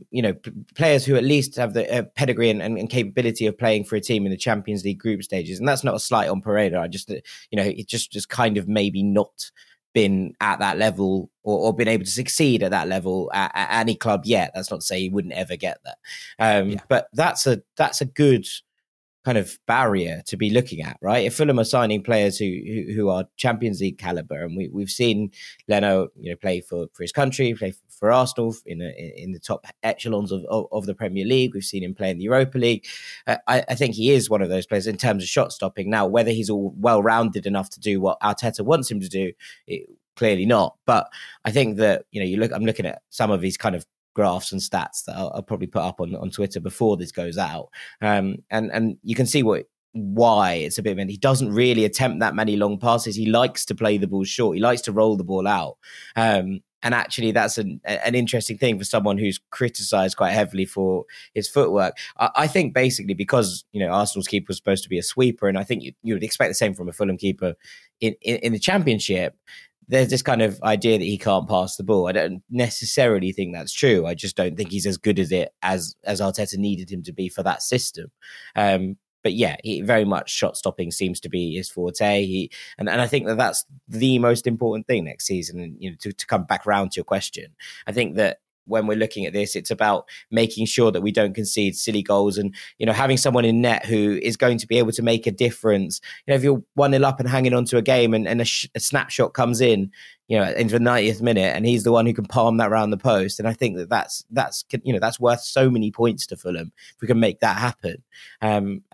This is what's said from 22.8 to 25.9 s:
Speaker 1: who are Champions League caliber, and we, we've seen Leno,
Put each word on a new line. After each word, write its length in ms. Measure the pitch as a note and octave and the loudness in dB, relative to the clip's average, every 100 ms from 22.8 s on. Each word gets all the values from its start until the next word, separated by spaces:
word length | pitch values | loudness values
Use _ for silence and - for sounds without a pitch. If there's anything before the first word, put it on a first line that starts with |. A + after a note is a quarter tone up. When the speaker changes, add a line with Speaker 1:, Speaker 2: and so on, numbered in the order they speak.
| - | -6
Speaker 1:
who 160 | G#2+ G2+ | -2 0
are 160 | F#2 F#2 - | 0 -2 -4
Champions 420 | B2+ A2+ A#2 F#2+ | -2 0 -2 -2
League 180 | G2 - | -4 -4
caliber, 460 | F#2 F2 D#2+ D2+ | -6 -6 -6 -8
and 140 | E2+ F2 | -8 -8
we, 100 | F2 | -8
we've 220 | F#2+ G2 | -6 -6
seen 420 | - A#2+ G#2 G#2 - - - - | -2 0 0 -4 -8 -20 -14 -2
Leno, 420 | G#2 G2+ | 0 2